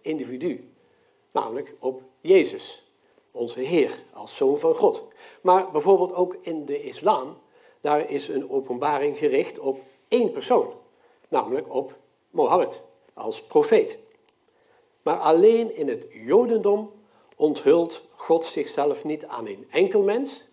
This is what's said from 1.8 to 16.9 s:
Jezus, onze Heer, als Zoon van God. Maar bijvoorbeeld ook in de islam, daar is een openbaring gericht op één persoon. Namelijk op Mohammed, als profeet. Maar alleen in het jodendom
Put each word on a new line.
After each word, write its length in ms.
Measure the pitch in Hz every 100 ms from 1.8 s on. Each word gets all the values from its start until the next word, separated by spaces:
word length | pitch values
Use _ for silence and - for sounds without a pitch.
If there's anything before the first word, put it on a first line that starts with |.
| 127 131 - _
Jezus, 680 | 156 185 135 - - - _ _ _ _ _
onze 280 | 123 120 123
Heer, 440 | 135 170 127 - -
als 220 | - - -
Zoon 240 | 135 147
van 160 | 165 160
God. 320 | 123 - - _ - -
Maar 300 | 180 185 185
bijvoorbeeld 420 | 151 170 190 180
ook 240 | 180 180 -
in 240 | - 160 139
de 180 | 143
islam, 540 | 147 - 165 170 131 - _ _ _ _
daar 280 | 147 151 -
is 180 | 139 139
een 220 | 143 135
openbaring 680 | 139 131 123 147 147 147 139
gericht 420 | 151 131 170 -
op 200 | 135 135 - _ _
één 240 | 247 220
persoon. 420 | 143 - 233 - - _ _ _ _ _
Namelijk 460 | 147 104 131 -
op 220 | 131 - - _ _ _
Mohammed, 520 | 165 131 175 131 - - _ _
als 280 | - 110 -
profeet. 560 | - 151 147 208 - - _ _ _ _ _ _ _ _ _ _
Maar 160 | - 170
alleen 580 | 156 165 208 226 220 -
in 120 | 143
het 180 | 113 - - 113
jodendom 680 | 190 240 226 202 208 214